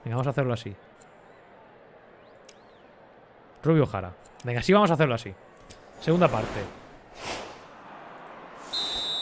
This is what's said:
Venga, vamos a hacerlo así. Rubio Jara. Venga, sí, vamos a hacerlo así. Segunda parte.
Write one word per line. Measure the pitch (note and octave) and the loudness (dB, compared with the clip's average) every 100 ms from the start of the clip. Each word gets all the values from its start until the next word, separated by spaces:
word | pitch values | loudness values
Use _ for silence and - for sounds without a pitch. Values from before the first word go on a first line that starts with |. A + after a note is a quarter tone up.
Venga, | - A#2 | -4 -2
vamos | C3+ | 0
a | |
hacerlo | C3+ C3 | 0 0
así. | A#2 - G2+ - - - - - - - - - - - - - - - - - - - - - - - - - - - - | -2 -6 -14 -20 -20 -20 -20 -20 -20 -20 -20 -20 -20 -20 -20 -20 -20 -20 -20 -20 -20 -20 -20 -20 -20 -20 -20 -20 -20 -20 -4
Rubio | D3+ D#3+ B2 | 4 4 4
Jara. | G2+ F#2 F2+ - - | 0 -8 -12 -20 -10
Venga, | B2 A#2+ | -4 -2
sí, | A2 | 4
vamos | G3 G3+ | 6 6
a | D#3 | 4
hacerlo | D3+ | 2
así. | A2+ G2+ F2+ - - - - - - | 2 -4 -14 -20 -20 -20 -20 -20 -8
Segunda | - F3 E3 | 0 4 4
parte. | A2+ G#2+ G#2+ G2 - - - - - - - - - - - - - - - - - - - - - - - - - | 4 -2 -6 -8 -12 -20 -20 -20 -14 -10 -10 -10 -16 -20 -20 -20 -18 -18 -18 -18 -18 -18 -18 -10 -6 -4 -4 -4 -4